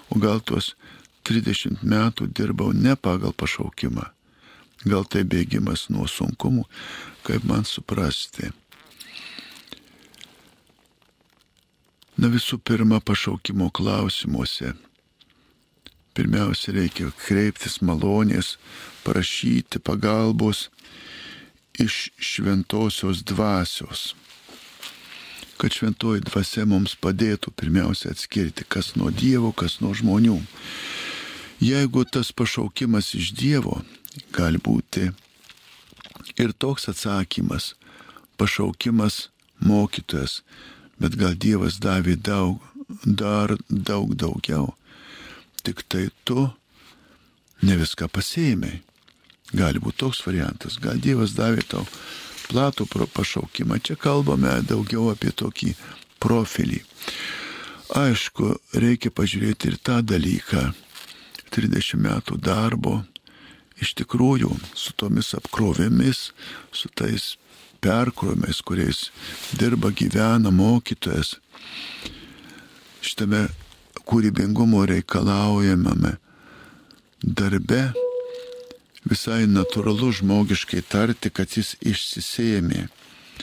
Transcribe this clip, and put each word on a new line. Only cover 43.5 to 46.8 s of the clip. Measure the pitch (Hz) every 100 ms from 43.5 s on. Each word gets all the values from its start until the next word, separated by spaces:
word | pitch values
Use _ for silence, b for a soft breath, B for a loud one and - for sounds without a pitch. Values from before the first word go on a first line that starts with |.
| 107 -
daug | 101 95 101 104 107
daugiau. | 85 - - 76 67 - B B B B B B B -
Tik | - - -
tai | 92 98 -
tu | - 127 135 - _ b